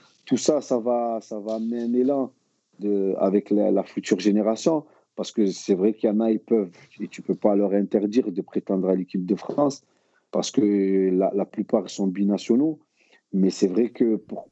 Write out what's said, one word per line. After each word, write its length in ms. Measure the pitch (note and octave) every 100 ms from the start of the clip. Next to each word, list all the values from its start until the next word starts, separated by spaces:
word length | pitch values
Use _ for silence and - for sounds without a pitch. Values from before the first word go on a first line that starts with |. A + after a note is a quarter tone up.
| _ _ -
Tout 120 | A#2+
ça, 240 | - D3
ça 160 | - B2
va, 400 | A2+ A#2+ A#2 A2+
ça 180 | - G#2+
va 160 | G#2 A2
amener 260 | A2+ A#2+
un 120 | A#2
élan 400 | B2 B2+ C#3+ C3 - _ _ _ _
de, 360 | G#2 G2+ F#2+ -
avec 320 | F#2+ G2+ -
la, 220 | G#2 G2+
la 120 | G2
future 360 | - - - F#2+
génération 640 | G2 G#2 G#2+ A2 - D#3 - _ _ -
parce 160 | -
que 140 | - G2+
c'est 260 | F2 -
vrai 200 | F#2+ G2+
qu'il 160 | A2 A2+
y 20 |
en 80 | G#2+
a, 120 | A2+
ils 80 | A2
peuvent, 320 | - A#2 F#2 - - -
et 80 | G#2
tu 140 | -
peux 140 | - G2
pas 200 | G#2+ G2+
leur 180 | G2+
interdire 580 | G2+ G2 A2 G#2 A2+ G#2+
de 100 | F#2
prétendre 480 | F2+ G#2 - G2 F#2
à 60 | F#2
l'équipe 300 | F#2 G2 F2+
de 100 | F2+
France 480 | - - C#3+ C#3 _ _ _ _ _
parce 200 | - -
que 580 | - G#2 G2+ F#2+ F#2+ F#2+
la, 200 | F#2 F#2+
la 120 | G2 F#2+
plupart 440 | - G2+ A2+ F#2
sont 180 | - G2
binationaux. 720 | F2+ G2 G2 - A#2 D#3 D#3 _ _ _ _ _
Mais 160 | F#2+ F#2
c'est 180 | - G2
vrai 220 | F2+ A#2
que 280 | - A#2 G#2+
pour, 320 | - G2+ -